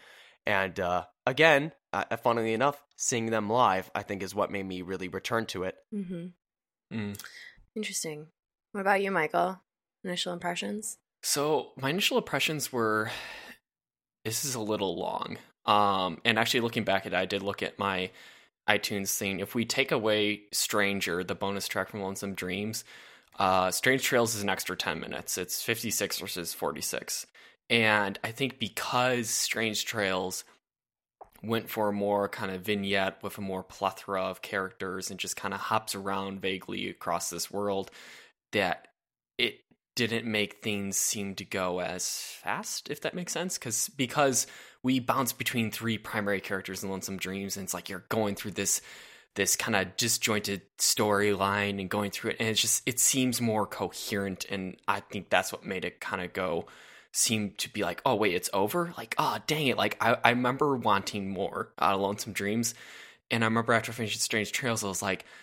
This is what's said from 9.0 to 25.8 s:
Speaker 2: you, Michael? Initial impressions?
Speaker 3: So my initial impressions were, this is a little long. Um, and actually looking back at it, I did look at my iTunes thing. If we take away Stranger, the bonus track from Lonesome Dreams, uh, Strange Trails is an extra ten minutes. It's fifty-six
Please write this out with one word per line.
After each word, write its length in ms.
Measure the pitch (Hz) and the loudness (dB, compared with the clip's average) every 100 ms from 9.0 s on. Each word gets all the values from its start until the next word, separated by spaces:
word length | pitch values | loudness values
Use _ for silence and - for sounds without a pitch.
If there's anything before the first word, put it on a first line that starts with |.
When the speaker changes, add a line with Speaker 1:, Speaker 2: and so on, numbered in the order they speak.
Speaker 2:
you, 80 | 196 | 4
Michael? 500 | 185 156 170 175 185 _ _ _ _ | 2 2 4 2 0 _ _ _ _
Initial 300 | 190 175 185 | -6 -4 -4
impressions? 640 | 175 175 175 202 208 214 - _ _ | -4 -4 -4 -4 -6 -8 -12 _ _
Speaker 3:
So 500 | - - 147 147 - - | -2 0 2 2 0 -4
my 140 | 135 | -2
initial 280 | 170 208 254 | 2 2 2
impressions 540 | - 139 - 156 - | 0 0 0 -2 -2
were, 380 | 127 110 107 107 - - - - - _ _ _ _ _ _ | 0 2 2 0 -4 -10 -14 -16 -20 _ _ _ _ _ _
this 200 | 110 113 | -4 -2
is 100 | 143 | -2
a 60 | 123 | -2
little 360 | 107 107 98 85 | 0 0 0 0
long. 420 | 90 92 - - - _ | -2 -2 -4 -8 -14 _
Um, 560 | - 104 101 95 92 78 | 4 6 8 4 0 0
and 140 | 117 113 | 2 4
actually 220 | 113 131 | 4 2
looking 240 | 117 117 | 2 0
back 220 | 98 95 98 | 2 2 2
at 60 | |
it, 40 | 90 | 0
I 100 | 95 | 0
did 160 | 101 | -2
look 200 | 98 98 | -2 -2
at 160 | 90 - | -4 -2
my 320 | 98 95 92 - - - _ _ - | -2 0 -4 -8 -20 -20 _ _ 2
iTunes 480 | 104 - 104 98 - | 2 2 -4 -2 -2
thing. 240 | 101 95 | -2 -2
If 140 | 98 | -2
we 100 | 120 | -2
take 280 | 113 - 135 | 0 2 2
away 500 | 143 110 107 104 104 - | 2 4 4 4 0 -4
Stranger, 680 | - - 107 101 98 95 87 | -4 0 2 2 2 0 -2
the 120 | 90 92 | -2 -4
bonus 320 | 98 101 - | -2 -2 -4
track 200 | 104 95 | -4 -4
from 120 | 107 | -4
Lonesome 320 | 98 98 101 | -6 -6 -6
Dreams, 500 | 95 92 92 104 113 - - - - _ - | -6 -4 -4 -4 -6 -10 -18 -20 -20 _ 0
uh, 320 | 98 92 92 | 2 4 4
Strange 320 | 90 131 131 | 2 2 2
Trails 320 | - 127 117 | 2 2 2
is 80 | 110 | 0
an 60 | 101 | -2
extra 280 | 95 - 92 | -2 -2 -4
ten 240 | - 80 | -4 -4
minutes. 380 | - - - - | -6 -8 -6 -6
It's 240 | 90 - | -4 -4
fifty-six 560 | - 113 | -2 -2